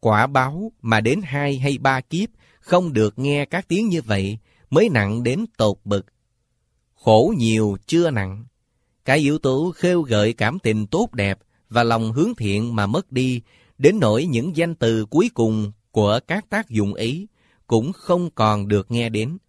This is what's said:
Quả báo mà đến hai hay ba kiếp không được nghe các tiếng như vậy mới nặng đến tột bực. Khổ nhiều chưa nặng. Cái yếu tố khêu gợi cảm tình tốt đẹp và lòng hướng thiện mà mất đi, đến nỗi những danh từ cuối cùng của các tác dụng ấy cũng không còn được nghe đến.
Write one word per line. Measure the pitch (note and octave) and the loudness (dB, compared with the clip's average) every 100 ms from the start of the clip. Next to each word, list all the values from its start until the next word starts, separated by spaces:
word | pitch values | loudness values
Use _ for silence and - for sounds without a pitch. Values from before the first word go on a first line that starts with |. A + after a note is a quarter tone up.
Quả | A#2 G#2+ B2+ | 2 2 2
báo | C#3 C3 D#3 A3 _ | 0 -2 -4 -12 _
mà | A2+ A2 | 0 0
đến | A2+ D#3+ | 2 -2
hai | F3 C#3 C#3+ C3+ | -4 -4 -2 -2
hay | C#3 C3+ | -2 -2
ba | C3+ C3 | -2 -2
kiếp | - E3 A3 _ _ _ | -4 -4 -4 _ _ _
không | - F3+ F3+ | 0 0 2
được | A#2+ G#2+ - | 0 0 0
nghe | C#3 C#3+ | -2 -2
các | C#3+ F3 - | -2 -6 -2
tiếng | E3+ A3+ | -2 0
như | E3+ | -2
vậy | A2+ G2+ G2 A2 _ _ _ | -2 -4 -2 -8 _ _ _
mới | C#3+ A3 | 2 4
nặng | C3 G2+ A2+ | 2 0 -2
đến | A#2+ C#3 A3+ _ | -2 -2 -6 _
tột | G#2+ G2 | 0 0
bực. | G2+ G2+ F#2+ _ _ _ _ _ _ _ _ | -4 -4 -4 _ _ _ _ _ _ _ _
Khổ | _ - A2 D3+ G#3+ | _ 4 6 6 2
nhiều | A2+ A2 G#2+ G2 - | 2 2 2 -2 0
chưa | D#3+ E3+ | 2 2
nặng. | A#2+ F#2+ G2 B2 _ _ _ _ _ | 0 -6 -10 -18 _ _ _ _ _
Cái | - C#3+ | 0 2
yếu | C#3+ D3+ | 2 0
tố | C3+ C3 E3+ E3 | 0 0 -2 -2
khêu | F3 F3+ | 0 0
gợi | C#3+ G#2+ G#2+ | 0 2 2
cảm | A#2 A2 E3+ | 0 -4 -2
tình | A#2 A2 G#2+ | -2 -2 -2
tốt | E3 A#3+ | -2 -2
đẹp | A#2+ G2 F#2+ _ _ _ | -2 -4 -4 _ _ _
và | A2+ | 0
lòng | A#2 A#2 A2 | 2 2 0
hướng | A#2 G3 | 0 -2
thiện | - G#2+ G2+ A#2 A2+ | -2 -2 -2 -2 -2
mà | G2+ | -2
mất | C#3 - | -2 -4
đi, | B2+ B2+ B2 - _ _ _ | -2 -2 -2 -8 _ _ _
đến | C#3 G#3+ | 2 4
nỗi | B2 A2 E3+ | 2 2 0
những | A#2+ D3 D#3+ | -2 -2 -2
danh | E3+ | -2
từ | E3 A#2 A2+ A2 | 0 0 0 0
cuối | D3 A3+ | 0 0
cùng | - A2+ A2 G#2 - _ | 0 0 0 -4 -8 _
của | - G#2 A2+ _ | 0 2 0 _
các | F#3 - | -6 -4
tác | G#3 A3 | -6 -4
dụng | A2 G2+ | -2 -2
ấy | - A2+ D3+ G#3 _ _ _ _ | -2 -6 -6 -12 _ _ _ _
cũng | A2+ B2+ | 0 0
không | G3 - F3+ F3 | -8 -2 -2 -2
còn | - A2 G#2 G2+ | 0 0 0 0
được | G#2 F#2+ | -2 0
nghe | A#2 A#2 | -4 -2
đến. | G#2+ A2+ F3+ | -4 -6 -8